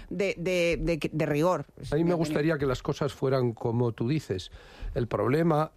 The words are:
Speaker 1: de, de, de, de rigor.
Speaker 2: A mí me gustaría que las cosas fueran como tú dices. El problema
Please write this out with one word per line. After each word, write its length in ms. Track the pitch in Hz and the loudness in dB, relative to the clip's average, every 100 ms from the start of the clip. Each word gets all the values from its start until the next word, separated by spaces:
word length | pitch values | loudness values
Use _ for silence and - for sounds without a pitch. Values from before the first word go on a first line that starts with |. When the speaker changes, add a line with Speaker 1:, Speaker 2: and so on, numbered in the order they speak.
| - | -8
Speaker 1:
de, 260 | 180 190 - | -2 -2 -2
de, 400 | 170 180 170 147 | 0 2 2 0
de, 300 | 160 160 - | 0 -2 -2
de 140 | 156 151 | 0 0
rigor. 400 | 147 175 160 - - - | 2 2 2 -2 -12 -2
Speaker 2:
A 60 | 143 | 0
mí 80 | |
me 100 | 170 | 2
gustaría 420 | 170 151 156 151 156 | 2 0 0 0 2
que 80 | |
las 160 | 139 123 | 0 -2
cosas 300 | - 143 147 | -4 -2 -4
fueran 400 | - 135 135 123 | -2 0 2 0
como 400 | 113 123 117 120 | 0 -2 0 0
tú 160 | - 117 | 0 -2
dices. 420 | 151 - 95 - - - - - | -2 -2 -6 -6 -16 -20 -12 -6
El 120 | 127 117 | -4 -2
problema 680 | 104 110 151 170 151 156 | 0 2 4 4 2 0